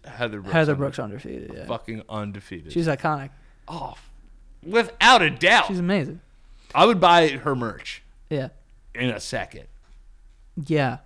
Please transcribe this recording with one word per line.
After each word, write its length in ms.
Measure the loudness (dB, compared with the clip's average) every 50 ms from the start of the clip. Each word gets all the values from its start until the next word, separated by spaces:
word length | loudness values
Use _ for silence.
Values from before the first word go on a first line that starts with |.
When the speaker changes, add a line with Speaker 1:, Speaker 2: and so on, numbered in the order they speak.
| _
Speaker 1:
Heather 360 | -20 -8 -6 -6 -6 -6 -8
Brooks 120 | -8 -2 0
Speaker 2:
Heather 200 | 2 2 2 0
Speaker 1:
undefeated. 60 | -2
Speaker 2:
Brooks 200 | -2 -6 -6 -8
undefeated, 520 | -10 -10 -10 -12 -12 -12 -12 -12 -14 -14 -16
yeah. 120 | -16 -10
Speaker 1:
Fucking 360 | -10 -10 -10 -8 -12 -12 -12 -12 -10
undefeated. 640 | -10 -8 -8 -8 -10 -12 -14 -14 -16 -14 -14 -6 -4
Speaker 2:
She's 140 | -2 -2
iconic. 440 | -2 -2 -2 -4 -4 -4 -6 -8 -14 -18 -20 -20 -20 _ _ _ -16
Speaker 1:
Oh, 240 | -14 -12 -12 -14 -14
f-, 140 | -16 -20 -20 -20 -20 -20 -20 -20 -20 -20 -20 -20 -20 -12
without 580 | 0 0 0 0 0 0 4 6 8 8 8 6
a 80 | 2
doubt. 360 | 0 2 2 4 4 4 4
Speaker 2:
She's 120 | 2 -2 -2
amazing. 400 | 0 0 0 0 -2 -4 -8 -14 -20 _ _ _ _ -20 -20 -20 _ _ 2
Speaker 1:
I 100 | 4 4
would 140 | 4 6 4
buy 280 | 6 6 8 8 6 4
her 260 | 2 -2 -4 -4 -2
merch. 460 | -2 -4 -6 -8 -10 -14 -16 -16 -16 -18 -20 _ -20 -10 -8
Speaker 2:
Yeah. 200 | -6 -6 -6 -8 -12 -18 _ _ -20 -20 _ -16 -8
Speaker 1:
In 160 | -4 -4 -4
a 80 | -4 -4
second. 460 | -8 -8 -8 -8 -8 -8 -12 -20 -20 -20 -20 -20 _ _ -20 -20 -20 -20 -20 -20 -20 -20 _ _ -20 -14 _ -12 -4
Speaker 2:
Yeah. 340 | -2 0 0 0 0 -4 -6 -8